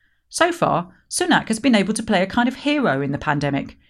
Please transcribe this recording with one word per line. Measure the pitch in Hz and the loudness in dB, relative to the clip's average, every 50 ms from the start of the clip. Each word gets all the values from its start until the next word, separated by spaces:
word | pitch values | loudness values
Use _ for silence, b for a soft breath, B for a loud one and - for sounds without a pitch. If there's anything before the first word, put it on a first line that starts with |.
| _ _ _ _ _ _ | _ _ _ _ _ _
So | - - 330 359 | -2 0 0 0
far, | 339 330 - 151 143 160 175 b b b b b | 2 0 0 0 0 0 -2 b b b b b
Sunak | - - 359 359 254 - - - | -4 -4 0 2 2 2 2 0
has | 226 226 | -4 0
been | - 277 233 | 2 4 4
able | 208 190 196 214 | 4 2 0 -2
to | 233 226 | -4 -2
play | - 214 175 | 0 0 2
a | 190 190 | 2 0
kind | - 240 240 262 | 0 0 0 0
of | 262 | -2
hero | - - 285 294 302 247 175 135 135 | -2 -2 -2 0 2 2 0 0 0
in | 143 139 143 | -2 -4 -4
the | 139 | -4
pandemic, | - 151 147 143 143 143 139 135 - - - _ _ _ | -2 -2 -2 0 0 -2 -2 -2 -4 -8 -12 _ _ _